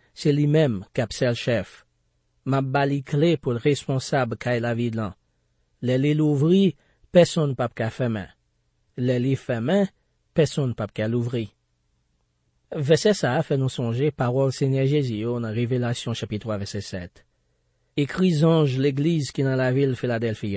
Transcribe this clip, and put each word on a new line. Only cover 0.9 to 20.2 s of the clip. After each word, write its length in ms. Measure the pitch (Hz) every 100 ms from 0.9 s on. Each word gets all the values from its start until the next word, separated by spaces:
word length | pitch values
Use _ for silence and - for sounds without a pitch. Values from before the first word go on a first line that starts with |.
k 120 | - 113
ap 80 |
sèl 240 | - 127 117
chèf. 460 | - 113 92 - _ _ _ _ _ _ 131
M 100 | 135
ap 120 | 135
ba 160 | 139 139
li 140 | 139 135
kle 300 | 147 170 151
pou 160 | 131
l 80 | 117
responsab 760 | 147 139 - 135 - 139 123 117
kay 220 | 120 120
lavi 280 | 117 117 120
lan. 240 | 113 104 - _ _ _ _ _ -
Lè 160 | 123 127
li 160 | 147
louvri, 640 | 151 151 143 160 190 190 - _ _ _
pèsonn 420 | 180 170 170 147 127
p 80 | 120
ap 100 | -
ka 120 | 113
fèmen. 360 | - 123 107 85 _ _ _ _ _ _ -
Lè 200 | 123 123
li 140 | 127 131
fèmen, 520 | - 117 123 196 190 _ _ _ _ -
pèsonn 400 | 147 - 131 117
p 80 | 110
ap 80 | -
ka 140 | 110
louvri. 380 | 120 120 123 104 _ _ _ _ _ _ _ _ _ _ _ -
Vèsè 460 | 160 139 156 208 202
sa 160 | 131 156
fè 160 | - 139
nou 140 | 131
sonje 380 | - 117 117 147
pawòl 400 | - 123 135 135
Senyè 320 | - 135 135 135
Jezi 380 | 151 127 107
yo 160 | 117 120
nan 140 | 113 110
Revelasyon 600 | 120 127 120 120 123 113
chapit 260 | 104 107
twa, 160 | 113 101
vèsè 200 | 101 104 -
sèt. 380 | 92 87 _ _ _ _ _ _ _ _ -
Ekri 340 | 139 - 185 151
zanj 400 | 160 160 147 131
legliz 540 | 143 135 156 165 131
ki 100 | -
nan 140 | 135 131
lavil 360 | 127 131 139 123
Filadèlfi 560 | 123 117